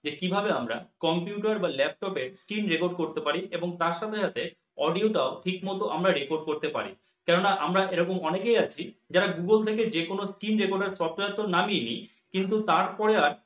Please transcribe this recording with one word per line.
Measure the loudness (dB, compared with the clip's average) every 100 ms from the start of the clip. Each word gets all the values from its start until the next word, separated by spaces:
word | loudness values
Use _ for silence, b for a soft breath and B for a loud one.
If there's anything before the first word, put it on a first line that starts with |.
যে | -8 -4
কিভাবে | -2 0 0 0
আমরা | -2 -6 -8 _ 0
কম্পিউটার | 0 -2 -2 -2 0
বা | -2 0
ল্যাপটপে | 0 0 -6 -4 -6 -8
স্ক্রিন | -6 -2 0
record | 2 0 0
করতে | -2 -2 -2
পারি | -2 -4 -4
এবং | -6 0
তার | -2 0
সাথে | -4 -2 -2
সাথে | -2 -6 _ _ -2 0
অডিওটাও | 2 2 2 0 -2
ঠিকমতো | -6 -4 -4 -4 -2 2
আমরা | 2 2
record | 0 -4 -2
করতে | -4 -2 -4
পারি। | -6 -10 _ _ 2
কেননা | 4 4 0 2
আমরা | 2 2
এরকম | 0 0 0 -2
অনেকেই | -2 2 2 2
আছি | -4 -12 -12 _
যারা | 0 2 -2
Google | 4 4 4
থেকে | 0 0 0
যে | -2
কোনো | -4 -4
স্ক্রিন | -6 0 2
recorder | 2 0 -2 -2
software | -2 -2 -4 -2
তো | 0 2
নামিয়ে | 2 0 -2
নিই, | -6 -10 B _
কিন্তু | -2 0 0 4
তারপরে | 2 2 0 2 4 4
আর | 0